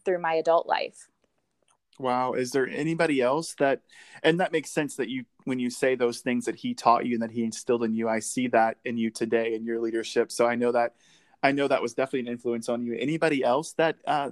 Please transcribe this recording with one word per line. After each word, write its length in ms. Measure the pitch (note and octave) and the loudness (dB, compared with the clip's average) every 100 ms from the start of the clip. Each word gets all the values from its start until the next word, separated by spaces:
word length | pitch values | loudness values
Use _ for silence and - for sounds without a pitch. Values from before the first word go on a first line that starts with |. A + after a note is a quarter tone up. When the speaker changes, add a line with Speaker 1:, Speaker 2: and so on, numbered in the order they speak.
| - | -2
Speaker 1:
through 140 | F3+ | 0
my 160 | E3+ D#3+ | 0 2
adult 320 | D#3+ E3 - | 4 4 4
life. 400 | - - - - _ _ _ _ _ _ _ _ - | -2 -4 -10 -20 _ _ _ _ _ _ _ _ -6
Speaker 2:
Wow. 360 | C3 B2 B2+ | -2 0 0
Is 180 | B2 B2 | -2 -2
there 160 | C3+ B2+ | 0 0
anybody 540 | B2+ D#3 E3 E3 C#3 | -2 -2 0 2 2
else 340 | B2 D3 E3 - | 2 0 -2 0
that, 220 | C#3 C3 _ - - - | 0 0 _ -20 -20 -2
and 200 | - E3+ | 2 2
that 100 | F3+ | 0
makes 180 | D#3+ - | -2 -4
sense 280 | - D3 - | -4 -4 -2
that 100 | A2+ | -4
you, 160 | C3 B2 _ - | -4 -10 _ -6
when 140 | B2+ | -2
you 100 | B2 | -2
say 260 | - C3+ B2+ | 0 2 4
those 240 | A#2+ A#2+ | 2 0
things 240 | - B2 A#2+ | -2 -2 -2
that 120 | A2+ | -4
he 160 | B2+ | -6
taught 320 | A#2+ B2 A#2 B2 | 0 4 4 2
you 80 | |
and 100 | A#2 | -4
that 80 | A2+ | -4
he 120 | A#2 | -4
instilled 420 | A2+ - - A#2+ A2+ | -4 -4 0 0 0
in 80 | |
you, 160 | A2 A2+ | 0 0
I 100 | A2 | -2
see 280 | - - B2 | -4 -4 2
that 280 | A#2 A2+ - | 4 2 0
in 140 | B2+ A#2 | -6 -2
you 120 | A2+ | -2
today 460 | A2 A#2 A2+ A2+ A2 | -2 -2 0 0 -4
in 80 | |
your 160 | A#2 A2+ | -4 -4
leadership. 500 | A2+ A2+ A2 B2 A2+ | -2 -2 -2 0 0
So 160 | - A#2 | 2 0
I 100 | A#2+ | 2
know 180 | B2 | 0
that, 220 | A#2+ A#2 - _ _ _ _ | 2 0 -4 _ _ _ _
I 120 | C#3 | 0
know 160 | C#3 C#3 | 2 2
that 120 | C3+ | 2
was 120 | A#2+ | 0
definitely 340 | - C3 C3+ B2 | -2 -2 -2 -4
an 60 | |
influence 340 | A#2+ B2 A#2 A#2 | -4 -2 -2 -2
on 160 | A#2+ | -4
you. 140 | A#2+ A#2 | -2 -4
Anybody 460 | C3 D#3+ D#3+ C3+ B2+ | -2 0 2 2 2
else 280 | B2+ D#3+ | 0 0
that, 240 | - D#3+ D#3 - | 0 0 0 -2
uh, 260 | D3 C#3 | -2 -2